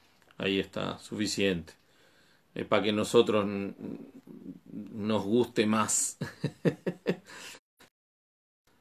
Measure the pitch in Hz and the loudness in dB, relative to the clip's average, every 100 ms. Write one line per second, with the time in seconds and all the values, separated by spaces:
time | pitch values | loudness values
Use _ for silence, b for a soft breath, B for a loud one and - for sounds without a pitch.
0 | _ _ _ - 98 98 92 - 95 90 | _ _ _ -4 0 0 0 -4 -6 -6
1 | - 107 101 - 98 87 80 - _ _ | -8 -4 -2 2 2 2 -4 -16 _ _
2 | _ _ _ _ _ - 92 107 101 104 | _ _ _ _ _ -10 0 2 2 0
3 | 95 120 113 107 101 101 98 - - 113 | 4 6 6 4 2 -2 -6 -8 -12 -12
4 | - - - - - - - 110 101 110 | -14 -20 -20 -18 -16 -18 -14 -14 -12 -6
5 | 104 110 98 120 117 - 107 110 104 - | 0 0 2 2 4 2 2 2 2 0
6 | - - - - 147 - 165 - - - | -2 -6 -12 -6 -8 0 0 0 -4 -4
7 | - 180 B B B B _ _ - _ | -4 -6 B B B B _ _ -20 _
8 | _ _ _ _ _ _ _ _ | _ _ _ _ _ _ _ _